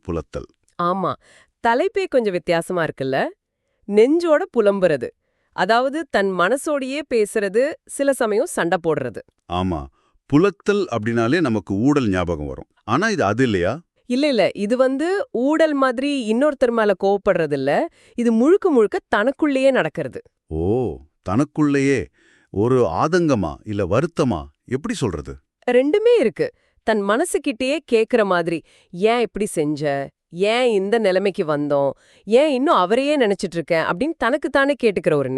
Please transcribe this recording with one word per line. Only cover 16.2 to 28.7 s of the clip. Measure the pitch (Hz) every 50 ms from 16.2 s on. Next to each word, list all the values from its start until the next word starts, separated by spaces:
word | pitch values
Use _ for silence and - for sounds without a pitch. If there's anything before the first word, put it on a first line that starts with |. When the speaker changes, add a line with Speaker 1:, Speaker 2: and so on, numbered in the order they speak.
| 233
Speaker 2:
இன்னொருத்தர் | 208 220 233 285 302 277 - 269 240 233
மேல | 226 220 208 190
கோவப்படுறது | - - 196 202 202 - 208 185 170 160 147 147
இல்ல, | 139 131 139 151 202 294 339 _ _ _ _ _ -
இது | 233 233 226
முழுக்க | 220 240 294 359 415 - 370
முழுக்க | 302 240 214 196 - - - - -
தனக்குள்ளேயே | 214 208 254 285 - 330 302 277 262 262 269
நடக்கிறது. | 262 220 170 156 - - 147 127 - - - _ _ _ _ -
Speaker 1:
ஓ, | 80 78 82 92 110 127 127 98 73 65 69 _ _ _ - 92
தனக்குள்ளேயே | 92 117 147 - - - 151 147 143 139 135 139 139 120 85 - _ _ _ _ _ _ _ _ -
ஒரு | 95 104 123 131 127 117 90 80
ஆதங்கமா | 92 127 156 170 180 170 156 139 110 90 80 69 - -
இல்ல | 107 107 101 101
வருத்தமா, | 82 95 120 156 175 - - 160 127 101 80 73 71 _ _ _
எப்படி | - 117 131 156 220 247
சொல்றது? | 170 139 107 82 76 71 - 67 67 _ _ _ _ _ -
Speaker 2:
ரெண்டுமே | 247 247 262 294 311 415 440 480 494 453
இருக்கு. | 285 214 147 - 156 - - _ _ _ _ _ -
தன் | - 220 214 196
மனசுகிட்டயே | 202 208 247 349 - - 381 - 294 247 - 262 262 285 330 - -
கேக்குற | 247 220 226 - - 233 208
மாதிரி, | 196 185 175 170 170 170 160 - _